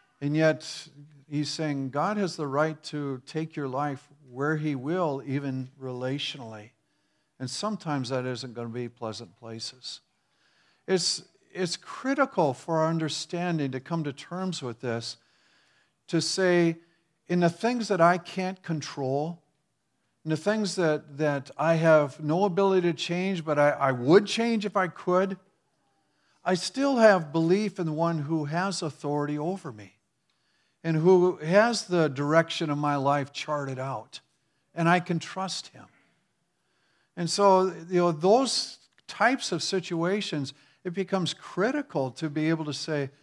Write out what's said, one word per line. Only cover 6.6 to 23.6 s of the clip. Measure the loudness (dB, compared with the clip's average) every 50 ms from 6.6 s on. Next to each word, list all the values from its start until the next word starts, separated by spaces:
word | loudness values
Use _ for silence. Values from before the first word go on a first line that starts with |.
| -18 -20 _ _ _ _ _ _ _ _ _ _ _ _ _ _
And | -10 -10
sometimes | -8 -6 -4 -4 -6 -6 -4 -4 -4 -2 -2 -2
that | -4 -4 -2
isn't | -4 -6 -8 -10 -12 -10
gonna | -10 -10 -8
be | -8 -8 -8 -8
pleasant | -10 _ -10 -10 -10 -10 -14 -18 _
places. | _ -16 -14 -12 -12 -12 -14 -14 -14 -14 -14 -14 -14 _ _ _ _ _ _ _ _ _ _ _ _ _ _ _ _ _
It's, | -2 -2 0 0 -2 -4 -4 -8 _ _ _ _ _ _
it's | -6 -6 -6 -6
critical | -8 -10 -16 -16 -8 -4 -4 0 0 0 0 2 2 2 2 0
for | -4 -6 -2 0 0
our | 2 2
understanding | 0 0 -2 -4 -4 -6 -8 -8 -6 -4 -2 -2 -2 -2 -2 -2 -4
to | -6
come | -8 -6 -6 -6 -4
to | -6 -8
terms | -10 -14 -12 -8 -6 -6 -6 -6 -6 -8
with | -8 -10 -6
this, | -4 -4 -4 -4 -6 -8 -14 -16 _ _ _ _ _ _ _ _ _ _ _ _ _ _ _ _ _ _
to | -2 0
say, | 0 0 0 2 2 4 4 6 4 2 2 -2 _ _ _ _ _ _ _ _ _
"In | _ 0 2
the | 4 2
things | 2 2 -2 -2 -2 -2 -2 -2
that | 2 4
I | 6 6 6 2
can't | -2 -8 -8 -6 -6 -6 -6 -8 _
control, | -6 -6 -6 -6 -8 -8 -6 -4 -2 -2 -2 -2 -4 -8 -12 _ _ _ _ _ _ _ _ _ _ _ _ _ _ _ _ _
in | -4
the | -4
things | -2 0 0 0 0 0 -2 -2
that, | 0 2 2 2 0 -4 -10 -6
that | -2 0 0 0 -2 -4 -8 -6
I | -2 2 2 2
have | 4 6 8 8 8 6 4 -2 -6
no | -4 -2 0 2 2
ability | 2 2 2 2 4 4 4 2 2 -2
to |
change, | -2 -4 -4 -2 -2 -2 -2 -2 -4 -2
but | 0 2
I, | 4